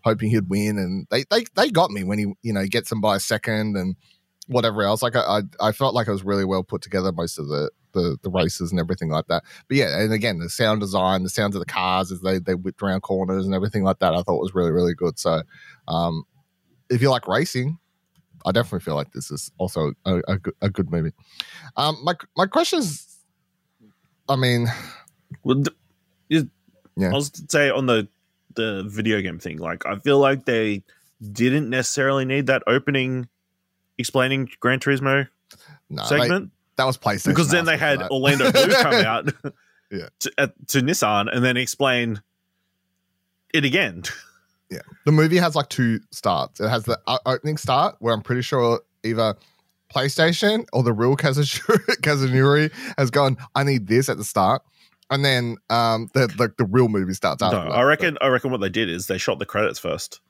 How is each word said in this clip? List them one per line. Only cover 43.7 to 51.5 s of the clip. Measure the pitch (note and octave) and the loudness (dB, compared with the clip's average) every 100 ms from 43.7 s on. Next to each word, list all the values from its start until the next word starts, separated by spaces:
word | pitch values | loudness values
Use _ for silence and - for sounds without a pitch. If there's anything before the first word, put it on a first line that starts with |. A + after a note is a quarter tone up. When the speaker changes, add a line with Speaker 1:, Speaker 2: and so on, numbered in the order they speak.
| E3 C#3 F2 - | 0 0 -4 -12
Speaker 2:
<laughs> | - - _ _ _ _ | -12 -20 _ _ _ _
Speaker 1:
Yeah. | F2+ - - | -16 -16 -4
The | D3 | 2
movie | D#3 D#3+ F3+ | 4 4 4
has, | F3 | 2
like, | D3+ C#3 | 0 -2
two | - A#2+ A2 _ | 0 0 0 _
starts. | - G#2+ E2 B1 - | -4 0 0 -2 -4
It | G#2+ | -2
has | A#2+ | -2
the | G#2+ A2+ | -2 -6
o-, | - B2+ B2+ | -2 -2 -2
opening | B2+ D3+ | -4 -4
start | D3+ - C3 F#3 - | -6 0 0 0 -2
where | A#2 | -2
I'm | A2 | -2
pretty | - B2+ | -2 -4
sure | B2 C3+ A#2+ A#2 _ _ | -2 0 0 0 _ _
either | A2 A2+ A2 - _ _ _ _ _ | -4 0 0 -2 _ _ _ _ _
PlayStation | C3+ C#3 - E3 E3+ G3+ A3 A3+ | -2 -2 2 2 4 0 0 -2
or | - | 0
the | A#2+ | 0
real | G#2+ B2 | 2 2
Kazujiri, | C#3 D3+ C3+ C#3+ | 4 2 2 0